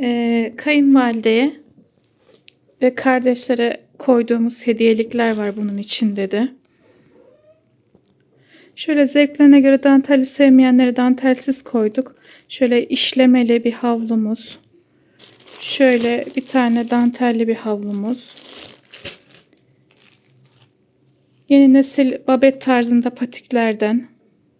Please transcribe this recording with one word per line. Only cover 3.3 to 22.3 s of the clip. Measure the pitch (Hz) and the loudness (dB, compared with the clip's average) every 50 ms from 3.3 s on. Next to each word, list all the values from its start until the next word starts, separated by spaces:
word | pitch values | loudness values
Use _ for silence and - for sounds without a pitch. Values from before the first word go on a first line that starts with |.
| 247 247 - - 247 240 233 233 - - _ _ _ - | 0 0 -2 -2 -2 -2 -2 -4 -4 -8 _ _ _ -4
koyduğumuz | - - 247 240 233 233 233 233 226 240 240 - - | 0 2 2 2 2 0 -2 -2 -2 -4 -4 -4 -4
hediyelikler | 240 220 220 226 226 220 220 226 226 - 233 233 226 220 | -4 -2 0 0 0 0 0 -2 -4 -4 -4 -2 -2 -2
var | 214 208 202 196 | -4 -6 -6 -6
bunun | 214 208 202 202 | -6 -8 -6 -8
içinde | 202 208 - - - 240 214 202 202 196 190 | -8 -8 -8 -4 -4 -4 -4 -2 -4 -6 -4
de. | 202 208 240 262 - _ _ _ _ _ _ _ _ _ _ _ _ _ _ _ 605 605 605 605 640 640 _ _ _ _ _ _ _ _ _ _ _ _ _ _ _ _ _ _ _ _ _ _ _ | -2 -4 -4 -4 -6 _ _ _ _ _ _ _ _ _ _ _ _ _ _ _ _ _ _ _ _ _ _ _ _ _ _ _ _ _ _ _ _ _ _ _ _ _ _ _ _ _ _ _ _
Şöyle | - - - 302 294 285 | -10 -6 -2 0 0 0
zevklerine | 262 277 285 294 285 285 - 294 277 277 285 | 2 2 2 0 0 2 4 6 8 8 8
göre | 262 277 269 269 269 | 6 4 2 2 4
dantelli | 277 277 269 269 - 285 269 262 | 4 4 2 2 2 0 0 0
sevmeyenlere | - - - 285 269 262 262 262 254 247 254 262 247 247 | 0 0 2 4 6 6 6 6 4 4 4 2 2 0
dantelsiz | 247 247 254 254 254 262 262 254 254 - - - - | 0 0 0 0 0 0 0 0 0 -2 -2 -4 -4
koyduk. | - - - 226 214 214 220 262 262 - - _ _ - - _ _ _ | -6 -4 -4 -2 -2 -2 -2 -4 -6 -6 -12 _ _ -20 -20 _ _ _
Şöyle | - - 269 233 240 240 - | -6 -4 -2 0 0 -2 -2
işlemeli | - - - - - - 262 254 254 247 254 240 226 233 233 233 | -2 -4 -4 -4 -2 0 2 4 4 4 4 2 2 0 0 -2
bir | 233 233 | -4 -4
havlumuz. | - - 240 233 233 226 220 226 220 214 208 226 - - - - - _ _ _ _ _ _ _ _ _ _ _ - - - - - - - - - | -4 -4 -4 -4 -4 -4 -4 -2 -2 -2 -4 -6 -8 -10 -14 -16 -18 _ _ _ _ _ _ _ _ _ _ _ -20 -20 -20 -20 -20 -20 -18 -14 -12
Şöyle | - - - - 277 254 247 233 233 233 240 240 - 262 - | -8 -8 -2 0 2 2 2 0 0 -2 -4 -4 -6 -8 -10
bir | 262 254 | -10 -8
tane | - - 262 247 233 233 233 233 233 | -4 -2 0 0 0 0 -2 -2 -2
dantelli | 240 240 240 240 240 - 254 240 233 226 233 | -2 0 0 0 -2 -2 -2 -2 -2 -2 -2
bir | 226 226 | -2 -4
havlumuz. | - - 220 208 208 202 202 202 202 202 220 277 - - - - - - - - - - - - - - _ - - - - - - _ - - - - _ _ _ _ _ _ _ _ _ _ _ _ _ _ _ _ _ _ _ _ _ _ _ _ _ _ _ _ _ _ _ _ _ _ _ _ _ _ _ _ - | -4 -6 -6 -6 -6 -6 -8 -8 -6 -6 -8 -8 -8 -10 -12 -14 -16 -18 -18 -16 -14 -14 -14 -16 -18 -20 _ -20 -14 -12 -14 -14 -14 _ -20 -20 -20 -20 _ _ _ _ _ _ _ _ _ _ _ _ _ _ _ _ _ _ _ _ _ _ _ _ _ _ _ _ _ _ _ _ _ _ _ _ _ _ _ _ 2
Yeni | 277 277 277 269 262 | 4 6 6 6 6
nesil | 277 269 - - - 277 254 - - - | 6 4 2 0 0 0 0 -2 -4 -2
babet | - | -2